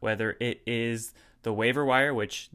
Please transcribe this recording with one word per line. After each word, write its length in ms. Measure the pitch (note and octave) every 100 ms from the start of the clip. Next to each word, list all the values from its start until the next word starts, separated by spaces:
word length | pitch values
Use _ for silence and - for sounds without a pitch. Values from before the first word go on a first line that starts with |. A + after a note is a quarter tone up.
whether 380 | A2 G#2+ A2 -
it 220 | A#2+ - -
is 460 | A#2 A#2 A2+ A2+ - - _
the 100 | A2+
waiver 320 | G#2+ A#2 C3
wire, 300 | C#3 C3 C#3+
which 340 | A#2+ G#2 - -